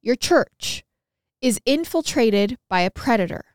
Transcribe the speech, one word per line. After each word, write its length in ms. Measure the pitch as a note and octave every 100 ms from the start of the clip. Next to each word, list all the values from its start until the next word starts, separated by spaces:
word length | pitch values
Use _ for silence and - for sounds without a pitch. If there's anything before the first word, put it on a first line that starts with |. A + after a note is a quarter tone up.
your 140 | G#3+ B3
church, 680 | - E4 - _ - - - _ _ _ _ _
is 180 | B3+ G#3+ -
infiltrated 920 | D4 E4 E4 D4+ D4+ A#3 G3+ G#3 B3 _
by 120 | F#3
a 100 | F3+
predator? 540 | - - A3+ F3 - -